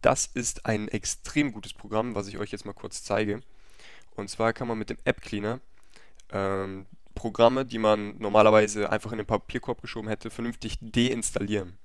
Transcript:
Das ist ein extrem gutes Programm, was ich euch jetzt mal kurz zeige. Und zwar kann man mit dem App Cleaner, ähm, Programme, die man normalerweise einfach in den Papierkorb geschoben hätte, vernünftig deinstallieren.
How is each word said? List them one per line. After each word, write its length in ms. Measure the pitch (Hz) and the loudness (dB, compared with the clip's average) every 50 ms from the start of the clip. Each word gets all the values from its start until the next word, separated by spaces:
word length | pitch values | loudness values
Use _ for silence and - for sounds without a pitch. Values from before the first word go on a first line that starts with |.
Das 240 | - 131 131 - - | 6 4 4 4 0
ist 400 | - - - 120 - - - - | -4 -4 -4 -4 -4 -6 -4 -2
ein 220 | - 110 101 107 107 | -2 0 0 0 -2
extrem 640 | - 107 - - - - - - - 151 147 139 | -4 -4 -4 -4 -8 -6 -8 -2 0 2 2 2
gutes 200 | 107 107 95 - | 0 -6 -12 -12
Programm, 420 | - - - 104 107 110 113 123 110 | -14 -14 -10 -2 -2 -2 0 0 -2
was 120 | 101 98 | -4 -6
ich 100 | 98 107 | -6 -6
euch 140 | 107 107 - | -8 -6 -6
jetzt 160 | - 101 - | -6 -10 -8
mal 80 | 104 98 | -10 -12
kurz 280 | - - 101 - - | -10 -12 -10 -10 -10
zeige. 380 | - - 104 104 107 101 101 - - - - - - - - - - - - - - - - | -4 0 0 2 2 0 -2 -4 -6 -14 -18 -18 -18 -18 -18 -18 -18 -18 -18 -18 -18 -14 -10
Und 140 | - 101 92 | -8 -8 -8
zwar 240 | - - 113 113 | -2 2 2 2
kann 160 | 113 - 131 117 | 2 0 -2 -4
man 80 | 117 | -2
mit 140 | 110 107 - | -4 -4 -6
dem 80 | 113 - - | -6 -4 0
App 180 | 131 131 - | -2 -2 -2
Cleaner, 380 | - - - 104 104 107 113 131 - - - - - - - - - - - - - - | -4 -6 -4 -2 -2 -2 -4 -4 -8 -16 -18 -18 -18 -18 -18 -18 -18 -18 -18 -18 -16 -6
ähm, 520 | - 101 98 95 98 98 98 95 95 98 95 - - - - - - | -4 -2 0 0 0 -2 -2 -4 -6 -10 -12 -14 -16 -18 -18 -12 -12
Programme, 500 | - - 117 101 - 117 117 123 131 135 | -6 -6 -4 4 6 6 8 8 4 -2
die 140 | 123 113 113 | -2 -2 2
man 400 | 110 107 107 104 104 104 101 98 | 4 4 4 4 2 -6 -8 -6
normalerweise 720 | 110 104 104 110 107 107 107 110 107 104 104 107 104 - | -4 4 8 10 10 12 10 10 8 6 2 -2 0 0
einfach 220 | - 107 - 107 | 0 -2 -2 -4
in 40 | 113 | -6
den 100 | 110 104 | -6 -2
Papierkorb 540 | - 113 101 - - - 127 - - 120 - | 0 0 0 0 -2 -8 -8 -4 -6 -6 -6
geschoben 280 | - 113 - 117 107 110 | -8 -10 -8 -8 -4 -4
hätte, 200 | 107 - - 113 | -6 -4 -6 -10
vernünftig 480 | - - 117 117 117 - - 110 - - | -8 -6 -6 -6 -6 -6 -6 -6 -6 -6
deinstallieren. 960 | - 113 - 120 120 123 127 113 110 - - 98 101 101 107 104 92 87 90 - - | -8 -2 2 4 4 4 2 0 -2 -2 -2 -2 -2 0 0 -2 -2 -4 -12 -18 -20